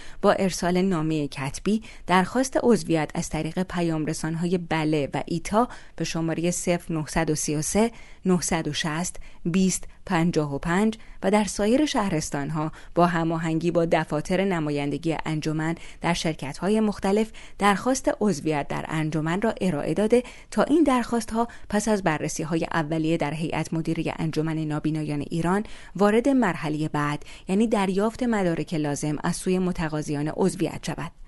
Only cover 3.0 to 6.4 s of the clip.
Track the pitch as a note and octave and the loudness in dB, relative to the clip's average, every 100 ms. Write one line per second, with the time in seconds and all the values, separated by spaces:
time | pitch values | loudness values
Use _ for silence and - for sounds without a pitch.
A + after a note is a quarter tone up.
3 | D3 E3+ - D#3 D#3 E3+ F#3 F3+ E3+ D#3 | 0 -4 -4 -4 -4 -2 -4 0 0 0
4 | D#3 D#3+ D#3+ D#3+ F3 F3+ E3 D#3+ D3+ D#3 | -2 -2 -2 -2 0 0 0 0 2 0
5 | C3+ C#3+ - E3 - G#3 B3 - - - | 0 -2 -2 -4 0 2 0 -2 -16 -8
6 | E3 E3 E3 D#3+ | -4 -2 -2 0